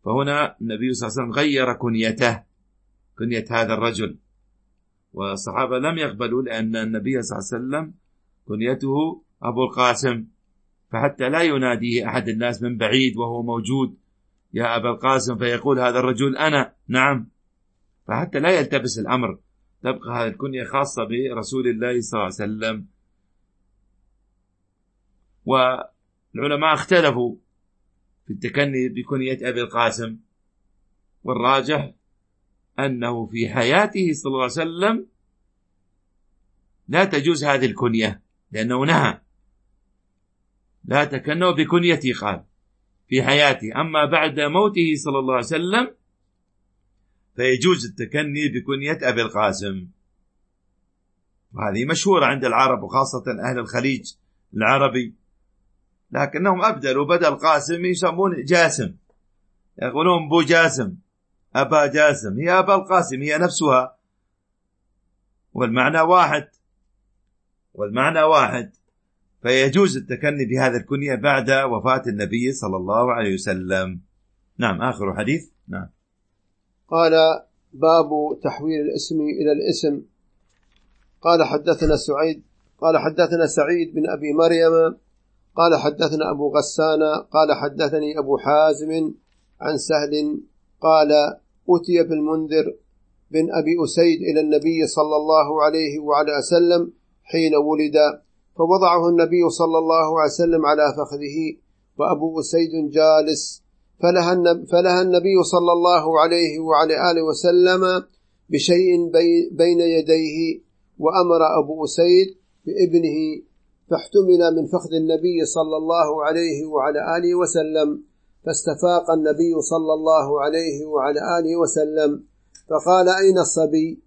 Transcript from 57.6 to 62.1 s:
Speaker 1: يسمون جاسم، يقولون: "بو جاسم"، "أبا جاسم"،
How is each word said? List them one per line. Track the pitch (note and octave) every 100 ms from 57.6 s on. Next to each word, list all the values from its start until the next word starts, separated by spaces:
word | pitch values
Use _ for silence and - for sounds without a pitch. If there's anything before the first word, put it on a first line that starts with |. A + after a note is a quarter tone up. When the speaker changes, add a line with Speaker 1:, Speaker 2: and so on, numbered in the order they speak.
| C#3+ E3+ F3+
Speaker 1:
يسمون | F3+ F3 E3+ F#3+ D#3+
جاسم، | C3+ F3 E3 - G2+ - _ _ _ _ _ _ _ -
يقولون: | B2+ C3 E3+ F3 D3+
"بو | E3+
جاسم"، | D3 E3 E3 C3 G#2 F2+ _ _ _ _ _ B2+
"أبا | C3+ D#3 C#3+
جاسم"، | D3 D3+